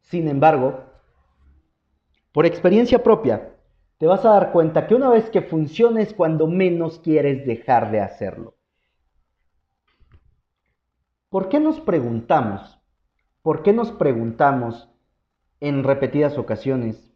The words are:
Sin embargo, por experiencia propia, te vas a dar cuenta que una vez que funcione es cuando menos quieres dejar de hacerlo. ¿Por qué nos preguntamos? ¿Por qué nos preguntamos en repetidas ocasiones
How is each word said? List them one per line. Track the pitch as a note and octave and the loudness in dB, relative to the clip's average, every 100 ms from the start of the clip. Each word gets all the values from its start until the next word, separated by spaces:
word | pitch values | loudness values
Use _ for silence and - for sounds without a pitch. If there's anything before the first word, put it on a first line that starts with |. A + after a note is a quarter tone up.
Sin | _ F3+ D#3+ | _ -6 -4
embargo, | C#3 D#3 D3+ B2+ C3 - _ _ _ _ _ _ _ _ _ _ _ _ _ _ | 2 2 4 0 -4 -14 _ _ _ _ _ _ _ _ _ _ _ _ _ _
por | - | 0
experiencia | E3 E3 F3+ G3 B3 B3 | 0 2 2 2 4 2
propia, | A#3+ A3 B2+ G#2+ - _ _ _ _ _ | 4 2 2 -4 -6 _ _ _ _ _
te | D#3 | 0
vas | F#3+ | 2
a | A3+ | 4
dar | G#3 F3+ | 4 4
cuenta | F3 D#3+ D#3 - | 2 2 0 0
que | |
una | A3+ C4+ | 0 4
vez | A3+ A3 | 2 2
que | G3 | -2
funcione | - D#3+ D3 - A#3 A3+ | -2 -4 -4 2 2 2
es | G#3 | -4
cuando | - E3 D#3+ D#3+ | -2 -2 0 0
menos | F3+ F#3 E3+ E3 D#3+ | 0 0 0 -6 -8
quieres | - D3+ C#3+ C3 | 0 0 2 -2
dejar | A#2+ A2+ - B2 A2 | -4 -8 0 0 2
de | G#2+ | -4
hacerlo. | G2 - G2+ - - _ _ _ _ _ _ _ _ _ _ _ _ _ _ _ _ _ _ _ _ _ _ _ _ _ _ _ _ | -4 -8 -12 -12 -18 _ _ _ _ _ _ _ _ _ _ _ _ _ _ _ _ _ _ _ _ _ _ _ _ _ _ _ _
¿Por | F#3+ F#3 | -6 -2
qué | D4 | 0
nos | D#4 D#4 | 0 -2
preguntamos? | - F3 A#2+ A#2 - D#3+ A2+ F#2+ - _ _ _ _ _ _ _ | -2 -2 -2 -6 0 0 0 -6 -14 _ _ _ _ _ _ _
¿Por | D#3+ D3+ | -4 -2
qué | G3+ | 2
nos | A3 A3+ | 0 -2
preguntamos | - D#3 A#2+ A2+ A2+ C#3+ C3 A#2+ A2+ - _ _ _ _ _ _ _ | -2 -2 0 -4 0 0 0 -4 -10 -18 _ _ _ _ _ _ _
en | D3 C#3 | -6 -4
repetidas | C3 C#3 B2+ D3 D3 B2+ | 0 0 0 0 0 -2
ocasiones | A#2 A2 C3+ C3 A#2 A2 _ | -6 -6 -4 -4 -4 -8 _